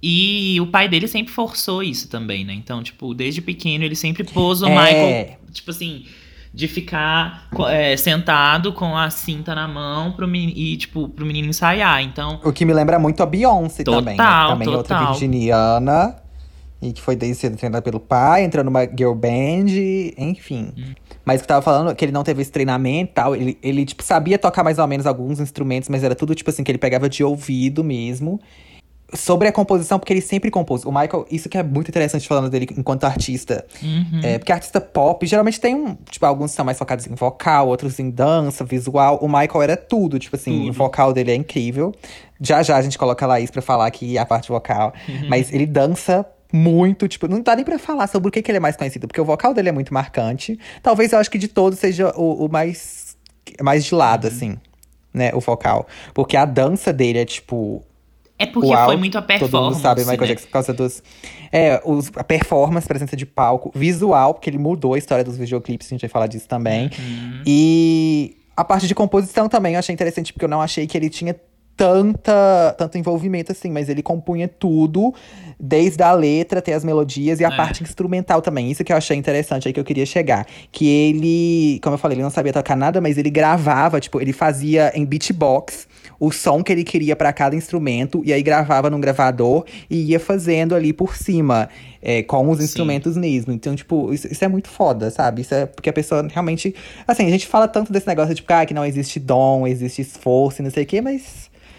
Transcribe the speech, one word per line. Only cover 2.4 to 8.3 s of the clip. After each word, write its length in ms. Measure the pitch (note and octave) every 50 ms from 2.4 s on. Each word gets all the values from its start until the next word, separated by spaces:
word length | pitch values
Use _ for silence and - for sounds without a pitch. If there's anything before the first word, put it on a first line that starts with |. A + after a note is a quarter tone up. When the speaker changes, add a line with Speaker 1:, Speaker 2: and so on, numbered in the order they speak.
| F#2+
Speaker 1:
né? 80 | G2 G2
Então, 280 | G2+ A2+ - B2+ A#2 A#2
tipo, 320 | - - _ - C3 A#2+
desde 260 | B2 B2+ C3 D3+ D#3+
pequeno 440 | E3+ F3+ F3+ E3 - E3 D3+ D3+ D#3+
ele 100 | D#3 D3+
sempre 300 | D#3 - D#3+ E3 - G#3
pôs 360 | - - F#3 F3+ F3+ F#3 F3+ G3
o 40 |
Speaker 2:
É. 20 | F#3+
Speaker 1:
Michael, 680 | F3+ F3 E3 D#3+ D#3+ D#3 D3+ C#3+ B2+ A#2 G#2 - - - - - -
tipo 180 | - - -
assim, 340 | E3+ E3+ F3+ E3+ D#3 C3+ - - - - - - - - - - -
de 140 | A2+ C#3+
ficar 800 | D#3+ E3 - E3+ - F3+ D#3+ D3+ D#3 D#3+ E3 E3 E3 F3 - - - -
co-, 140 | - - -
é, 280 | C#3+ D#3 D3+ C#3+ C#3
sentado 760 | C3+ - F3+ D#3+ D#3+ E3+ F3